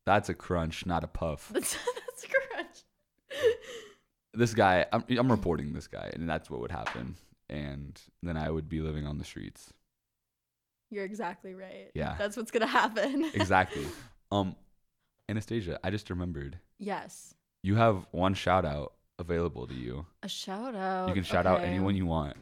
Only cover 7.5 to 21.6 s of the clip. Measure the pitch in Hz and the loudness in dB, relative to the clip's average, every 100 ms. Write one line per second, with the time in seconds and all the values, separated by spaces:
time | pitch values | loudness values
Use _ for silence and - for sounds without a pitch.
7.5 | 76 71 71 71 - - _ 85 80 78 | -8 -6 -8 -12 -14 -20 _ -4 -2 0
8.5 | 80 76 78 78 76 73 73 78 - 50 | -2 -2 -2 -2 -2 -4 -6 -8 -10 -12
9.5 | - - - _ _ _ _ _ _ _ | -14 -20 -20 _ _ _ _ _ _ _
10.5 | _ _ _ - 202 190 208 175 185 196 | _ _ _ -12 -6 -6 -4 -6 -8 -12
11.5 | 185 190 196 196 - - 71 208 208 226 | -14 -14 -16 -10 -6 -4 -2 -2 -4 -2
12.5 | 240 220 247 220 220 220 269 320 - 92 | 2 4 4 4 2 0 2 0 0 4
13.5 | 92 92 80 71 - - - - 101 95 | 6 4 0 -6 -8 -16 -18 -2 0 0
14.5 | - - _ _ _ _ _ - 107 - | -4 -16 _ _ _ _ _ -6 -4 -2
15.5 | 113 90 73 92 101 - 90 87 76 69 | -4 -4 -4 -2 -2 -2 -4 -2 -4 -8
16.5 | 87 _ - 202 185 95 - - _ _ | -10 _ -10 -6 -6 -6 -16 -20 _ _
17.5 | _ 95 107 117 95 - 82 95 95 - | _ 2 6 6 4 0 0 2 2 4
18.5 | 92 85 73 71 _ _ - 87 85 85 | 4 4 -2 -6 _ _ -10 -2 0 0
19.5 | 65 62 65 60 67 87 _ 196 - - | -2 -10 -8 -8 -8 -10 _ -12 -10 -8
20.5 | 190 254 214 190 185 185 98 90 92 90 | -8 -6 -4 -2 -2 0 0 2 2 4
21.5 | 90 | 4